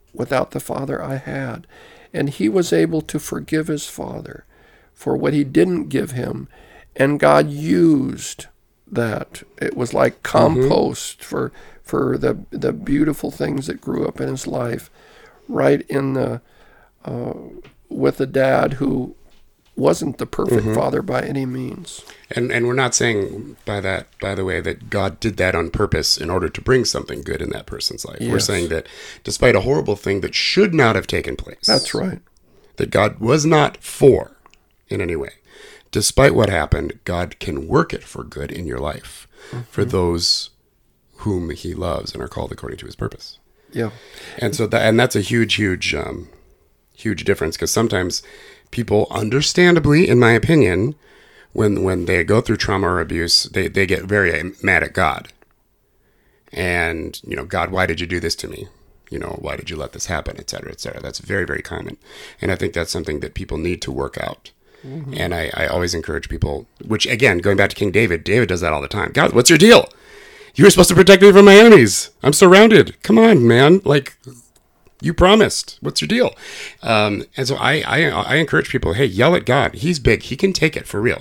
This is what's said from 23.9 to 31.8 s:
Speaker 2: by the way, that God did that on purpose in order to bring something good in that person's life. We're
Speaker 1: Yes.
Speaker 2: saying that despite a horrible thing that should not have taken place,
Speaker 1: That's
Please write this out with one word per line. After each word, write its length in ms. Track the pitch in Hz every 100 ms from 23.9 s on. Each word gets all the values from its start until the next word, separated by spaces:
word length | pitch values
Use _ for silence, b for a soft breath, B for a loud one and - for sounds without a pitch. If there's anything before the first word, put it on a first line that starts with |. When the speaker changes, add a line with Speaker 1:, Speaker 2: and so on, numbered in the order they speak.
| 95 - -
Speaker 2:
by 140 | 98
the 100 | 98
way, 160 | 92 85
that 300 | 85 - -
God 300 | 104 98 -
did 160 | 113 98
that 180 | 92
on 160 | 85 82
purpose 480 | - 101 80 76 -
in 120 | 80
order 180 | 92 80
to 120 | -
bring 240 | - 127
something 380 | 110 67 - 58
good 180 | - -
in 100 | 71
that 160 | - -
person's 380 | - - -
life. 140 | - -
We're 60 | 117 117
Speaker 1:
Yes. 40 | -
Speaker 2:
saying 240 | 98 85
that 180 | 82 - B B B
despite 320 | - - 127
a 60 | 104
horrible 340 | 110 147 190
thing 260 | 101 98 98
that 120 | 90
should 400 | - - 185 202
not 220 | 160 117 98
have 100 | -
taken 300 | 87 71 69
place, 280 | - - -
Speaker 1:
That's 280 | 107